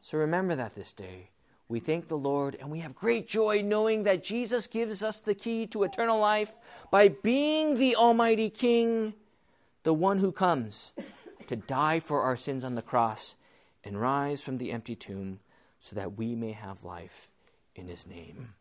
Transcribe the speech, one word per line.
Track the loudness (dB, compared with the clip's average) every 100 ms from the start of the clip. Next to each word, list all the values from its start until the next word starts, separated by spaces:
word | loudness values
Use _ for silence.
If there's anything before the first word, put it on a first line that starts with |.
So | -6 -2
remember | 0 0 0 -2
that | -6
this | -10 -16
day. | -14 -16 -16 -18 _ _ _ _
We | -8
thank | -2 -4 -2
the | -4
Lord, | 0 0 -2 -6
and | -10
we | -10
have | -10
great | -6 -2 -2 -2
joy | 0 2 2
knowing | 2 2 2 2
that | 2 0
Jesus | 0 -4 -2 -2 -2
gives | -4 -4 -4
us | -6 -6
the | -4
key | -4 -2 -4 -4
to | 0
eternal | -2 0 0 4
life | 4 2 0 -8 -20 -20 2
by | 8 8
being | 6 2 2 4 2 2
the | 4 4 6
Almighty | 6 6 6 4 2
King, | 0 4 4 4 2 -2 -6 _ _ _ _ _ _
the | 0
one | 2 2 2
who | 0
comes | 2 2 2 -2 -8 -14 -14 -16 -16 -20 -20 -8
to | -8
die | -4 0 2 0
for | 0 0
our | 0 -2
sins | -4 -6
on | -4
the | -6
cross | -2 2 2 0 -12 -16 _ _ _ _
and | -10 -4
rise | -2 0 -2 -4
from | -6 -8
the | -6
empty | -8 -8
tomb | -12 -10 -10 -10 -12 _ _ _ _
so | -12
that | -10 -10 -6
we | -6
may | -6 -8
have | -10 -14 -16
life | -14 -16 -16 -20 -20 _ _ _ _
in | -18 -14
his | -14 -16
name. | -18 -18 -16 -18 -18